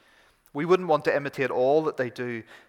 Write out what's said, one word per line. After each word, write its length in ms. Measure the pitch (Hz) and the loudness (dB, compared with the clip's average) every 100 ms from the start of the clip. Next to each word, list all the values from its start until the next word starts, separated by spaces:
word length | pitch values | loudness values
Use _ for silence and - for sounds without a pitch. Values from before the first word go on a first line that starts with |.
| _ _ _ _ _ | _ _ _ _ _
We 140 | 143 160 | -4 2
wouldn't 240 | 180 180 | 2 4
want 160 | 151 160 | 0 2
to 100 | 143 | 0
imitate 360 | 143 - 131 | -2 -4 -2
all 320 | - 127 151 | 2 2 2
that 140 | 156 - | 2 -2
they 120 | 127 | -4
do 320 | - 123 117 107 - | -6 -8 -8 -12 -20